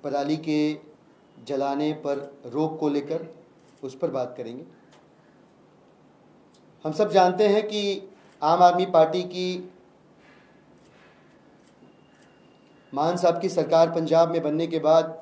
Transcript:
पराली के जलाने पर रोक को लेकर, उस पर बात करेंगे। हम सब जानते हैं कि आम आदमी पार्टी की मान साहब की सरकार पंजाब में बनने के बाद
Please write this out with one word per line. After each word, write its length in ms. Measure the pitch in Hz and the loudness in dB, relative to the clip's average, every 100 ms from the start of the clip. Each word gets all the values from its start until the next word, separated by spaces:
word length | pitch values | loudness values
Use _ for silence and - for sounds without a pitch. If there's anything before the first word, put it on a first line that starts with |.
पराली 320 | 143 143 143 156 | -4 -4 -2 -4
के 420 | 156 151 151 151 - - _ _ _ - | -2 0 0 -4 -14 -20 _ _ _ -20
जलाने 480 | 120 139 139 139 151 156 143 | -8 -4 -2 -2 -4 -4 -6
पर 100 | 139 139 - 123 | -6 -8 -16 -10
रोक 320 | 135 156 156 | -4 -4 -2
को 80 | 151 | -2
लेकर, 380 | 143 143 160 - - - _ _ _ | -2 -4 -8 -8 -18 -20 _ _ _
उस 120 | 135 127 | -14 -6
पर 120 | - | -6
बात 240 | 131 123 - | -4 -6 -8
करेंगे। 280 | 117 127 165 - _ - _ _ _ _ _ _ _ _ _ _ _ _ _ _ _ _ _ _ | -12 -12 -18 -20 _ -20 _ _ _ _ _ _ _ _ _ _ _ _ _ _ _ _ _ _
हम 80 | 160 | -8
सब 180 | 151 156 | -2 2
जानते 380 | 180 180 180 208 | 4 4 4 2
हैं 140 | 208 214 | 2 0
कि 400 | 208 202 196 - - _ _ | -4 -4 -4 -10 -20 _ _
आम 200 | 151 170 | 0 6
आदमी 240 | 180 180 185 | 6 4 4
पार्टी 360 | 175 156 180 | 4 4 0
की 500 | 180 180 180 180 - - _ _ _ _ _ - _ _ _ _ _ _ _ _ _ _ _ _ _ _ - _ _ _ _ _ _ _ _ _ _ | -6 -6 -6 -6 -10 -20 _ _ _ _ _ -20 _ _ _ _ _ _ _ _ _ _ _ _ _ _ -20 _ _ _ _ _ _ _ _ _ _
मान 240 | 139 160 180 | -4 -2 2
साहब 240 | 180 170 | 0 0
की 80 | 190 | -2
सरकार 420 | 170 139 165 165 | -2 2 4 4
पंजाब 400 | 165 160 160 165 | 2 2 4 4
में 120 | 170 | 2
बनने 240 | 151 151 165 | -2 -2 -2
के 120 | 160 | 0
बाद 380 | 151 165 160 - | 4 4 4 -10